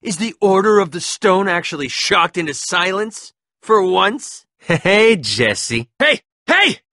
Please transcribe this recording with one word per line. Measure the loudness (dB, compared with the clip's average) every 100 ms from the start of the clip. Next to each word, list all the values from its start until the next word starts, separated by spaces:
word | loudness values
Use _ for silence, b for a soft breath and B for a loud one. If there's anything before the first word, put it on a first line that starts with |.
Is | -8 -6
the | -6 -2
Order | 2 2 4 2
of | 2
the | -4
Stone | -10 -2 0 2 2
actually | -2 -4 -8 -8
shocked | -6 0 2 0 -2
into | -6
silence? | -6 -4 -2 -2 -2 -6 -10 -20 _ _ _
For | 0 2
once? | 2 2 0 -2 -10 -18 _
<laughs> | _ -4
Hey, | -2 2 4 4 2
Jesse. | 0 0 0 0 -4 -6 -6 _
Hey! | 0 0 _ _ -2
Hey! | 2 2 -2 _